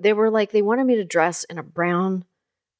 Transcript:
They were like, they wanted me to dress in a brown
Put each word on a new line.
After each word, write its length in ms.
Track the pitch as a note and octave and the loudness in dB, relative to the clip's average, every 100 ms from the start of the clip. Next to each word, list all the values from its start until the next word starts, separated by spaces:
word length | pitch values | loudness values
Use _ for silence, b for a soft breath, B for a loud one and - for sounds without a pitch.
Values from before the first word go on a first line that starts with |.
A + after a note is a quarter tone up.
They 120 | F#3+ | 0
were 180 | G#3+ A3 | 2 2
like, 220 | G#3+ G#3 | 2 0
they 100 | G#3+ | 0
wanted 220 | G3+ A#3 | 0 2
me 120 | C4 A#3 | 2 0
to 80 | |
dress 400 | F3+ E3+ E3 E3+ | 0 0 0 -2
in 140 | - E3+ | -10 -12
a 40 | |
brown 600 | - D#3+ F3 F3 F#3+ F#3+ F3+ _ _ _ _ | -12 -4 -2 0 -2 -4 -8 _ _ _ _